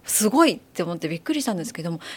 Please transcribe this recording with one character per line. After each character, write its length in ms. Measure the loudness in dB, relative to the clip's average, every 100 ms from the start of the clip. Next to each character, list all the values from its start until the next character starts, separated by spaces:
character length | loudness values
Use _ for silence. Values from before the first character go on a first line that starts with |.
| -2
す 240 | 2 4
ご 160 | 6 6
い 60 |
っ 60 | 4
て 240 | -6 -4
思 120 | -4 -4
っ 20 |
て 100 | -4
び 100 | -4
っ 40 |
く 120 | -2
り 80 | -2
し 40 | -2
た 80 |
ん 40 | -4
で 80 | -4
す 80 |
け 100 | -8
ど 80 | -6
も、 80 | -6 -8